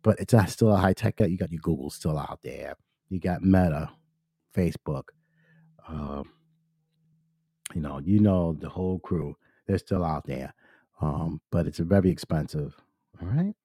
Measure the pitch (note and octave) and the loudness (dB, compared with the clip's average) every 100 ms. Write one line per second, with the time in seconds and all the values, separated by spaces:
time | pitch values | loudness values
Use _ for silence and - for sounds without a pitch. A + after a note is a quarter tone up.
0 | A2 G2 F#2+ A#2 F#2+ - A2+ G2 F#2+ F#2 | 2 2 4 4 4 2 4 6 4 2
1 | G#2 - G2+ F2+ F#2+ D#2+ F2 D2+ C#2 - | -2 0 0 0 -6 -4 -2 -4 -4 -6
2 | E2 D2+ - - B1+ C2+ C#2+ - _ _ | -4 -4 -6 -10 -12 -12 -12 -14 _ _
3 | _ F#2 F#2+ F2 F#2+ F#2+ F2+ D2 D#2 - | _ -4 -4 0 4 6 4 0 -6 -12
4 | _ _ _ _ _ - F2 - - C2+ | _ _ _ _ _ -2 -2 -2 -8 -8
5 | - _ _ _ _ _ _ _ - D#2 | -10 _ _ _ _ _ _ _ -14 -10
6 | D2 C#2+ - _ _ _ _ _ _ _ | -8 -10 -12 _ _ _ _ _ _ _
7 | _ _ _ _ _ _ - E2+ D2 C#2 | _ _ _ _ _ _ -12 -8 -8 -6
8 | D2+ G#2 G#2 F#2 E2+ D2 D#2+ - F#2 F#2 | 2 4 6 4 0 -4 -8 -6 -4 -4
9 | - E2+ C#2+ - _ _ - F#2+ - F#2+ | -4 -4 -4 -12 _ _ -4 -4 -2 -2
10 | E2 D2+ - C2 C#2 _ _ _ _ _ | -2 -4 -6 -10 -10 _ _ _ _ _
11 | D#2 D2 E2 D2+ _ F2 E2 - E2+ G2 | -4 -2 -4 -6 _ -2 -2 -4 2 4
12 | F#2 E2 - D#2+ - D#2 D2 - _ _ | 4 0 -2 -4 -2 -6 -8 -12 _ _
13 | _ - E2+ C3+ F#3+ - | _ -12 -4 -2 -2 -6